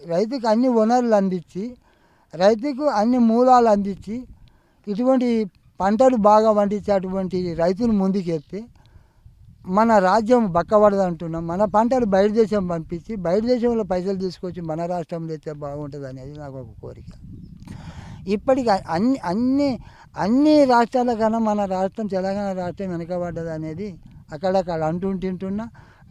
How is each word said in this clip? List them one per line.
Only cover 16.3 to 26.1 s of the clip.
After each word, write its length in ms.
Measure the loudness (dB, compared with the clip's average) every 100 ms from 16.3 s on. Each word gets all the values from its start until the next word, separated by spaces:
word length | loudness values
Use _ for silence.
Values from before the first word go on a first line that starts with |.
| -14
నాకు 180 | -14 -14
ఒక 140 | -16 -16
కోరిక. 300 | -18 -18 -20 -20 -20 -20 -20 -20 -20 -18 -18 -18 -18 -14 -6
ఇప్పటికి 420 | -4 0 0 2
అన్ని, 480 | 0 0 -2 0 -2
అన్ని, 460 | -4 -2 0 0 0 -4 -12 -20 -18 -6
అన్ని 380 | 0 2 4 6
రాష్ట్రాల 480 | 6 4 2 0 0
కన్నా 280 | 0 0 0 0
మన 140 | 0
రాష్ట్రం, 420 | -2 -2 -4 -4 -4
తెలంగాణ 420 | -4 -2 -4 -4 -6
రాష్ట్రం 320 | -6 -6 -8
వెనుకబడ్డది 600 | -6 -6 -6 -6 -6 -8
అనేది 360 | -8 -8 -8 -10 -12 -20 -20 -16
అక్కడక్కడ 480 | -6 0 0 0 -2 -2
అంటుంటుంటున్నా, 760 | -2 -4 -4 -6 -6 -8 -8 -10 -16 -20 _ -12